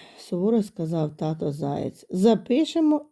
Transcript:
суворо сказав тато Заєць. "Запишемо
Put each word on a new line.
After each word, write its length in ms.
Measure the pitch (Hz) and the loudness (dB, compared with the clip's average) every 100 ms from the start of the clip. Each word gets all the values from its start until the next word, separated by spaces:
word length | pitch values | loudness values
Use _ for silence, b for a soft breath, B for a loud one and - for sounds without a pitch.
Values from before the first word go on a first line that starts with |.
| B B | B B
суворо 440 | - 175 196 226 | -8 -2 2 2
сказав 540 | 208 - 160 165 151 151 | 0 -4 -4 -2 -2 -4
тато 360 | 156 160 165 | -4 -2 -4
Заєць. 540 | 143 143 151 143 - - | -4 -4 -4 -6 -8 -8
"Запишемо 960 | 185 208 220 - 240 311 330 311 302 302 | 2 4 4 2 0 0 2 2 2 0